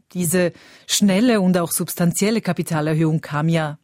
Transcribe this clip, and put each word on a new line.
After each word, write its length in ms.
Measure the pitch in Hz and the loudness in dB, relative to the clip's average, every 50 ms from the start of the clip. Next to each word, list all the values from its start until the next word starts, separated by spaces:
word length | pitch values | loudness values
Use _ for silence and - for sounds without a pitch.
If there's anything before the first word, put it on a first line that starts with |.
| _ _ - | _ _ -8
Diese 400 | 180 175 156 175 185 180 165 - - - - - - - | -4 -4 0 0 0 0 0 -2 -6 -16 -20 -20 -20 -8
schnelle 540 | - - - 208 196 185 196 247 254 226 208 | -4 0 2 2 2 4 4 4 4 2 4
und 160 | 185 185 180 | 2 2 2
auch 160 | 180 170 160 - | 2 0 -2 -4
substanzielle 680 | - 175 - - - 175 170 160 - 196 208 233 214 - | -4 -4 -6 -2 0 0 0 2 2 0 0 0 0 -2
Kapitalerhöhung 800 | 190 165 - 170 - 170 156 151 160 160 156 165 156 160 151 - | -2 -4 -4 -4 -4 -2 -2 0 0 0 0 2 0 0 -2 -4
kam 260 | - 151 147 156 165 | -4 -4 -2 0 0
ja 300 | 165 160 156 147 151 - | 0 0 -2 -4 -6 -12